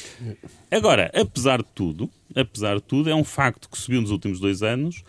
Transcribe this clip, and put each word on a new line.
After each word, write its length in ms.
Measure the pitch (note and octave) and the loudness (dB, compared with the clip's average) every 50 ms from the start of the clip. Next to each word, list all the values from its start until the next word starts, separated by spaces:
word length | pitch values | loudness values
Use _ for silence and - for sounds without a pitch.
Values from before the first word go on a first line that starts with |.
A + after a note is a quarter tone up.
| - - - - A#2+ A2+ G2 - - - - - - _ | -18 -18 -16 -12 -12 -12 -12 -12 -16 -20 -20 -20 -6 _
Agora, 400 | F#3 A3 G#3 G3 C3+ G#2 E2+ - - | 0 2 4 6 6 6 4 2 2
apesar 480 | B3 G#3+ - - C#3+ B2 C3+ B2+ A#2 | 2 0 2 0 0 2 2 2 2
de 80 | - - _ | 0 -4 _
tudo, 360 | - F#2 E2 D2+ D#2+ B2+ - - _ _ - - | -4 -4 -2 -2 -4 -6 -8 -8 _ _ -6 -2
apesar 400 | C3+ B2+ - - G2+ G#2+ G2+ G2+ | -2 -2 -2 -4 -4 -2 -2 0
de 60 | G#2 | -2
tudo, 280 | - - C3 C#3 D#3 D#3+ | -2 0 0 0 2 2
é 60 | D#3 | 2
um 80 | D#3 D3 | 0 0
facto 460 | - - - C#3 B2 - - - - | 0 0 0 0 0 0 -4 -10 -16
que 80 | - | -12
subiu 240 | - - - B2+ B2 | -10 -4 -2 0 0
nos 100 | A2 G2+ | 0 0
últimos 300 | G#2 E2+ - G#2 F#2 F2+ | -2 -2 -2 -4 -2 0
dois 200 | G2 G2 G2 F2+ | 0 0 0 2
anos. 420 | G#2+ G#2+ A#2+ B2+ D3 E3+ E3+ - - | 0 0 0 0 -2 -4 -6 -8 -14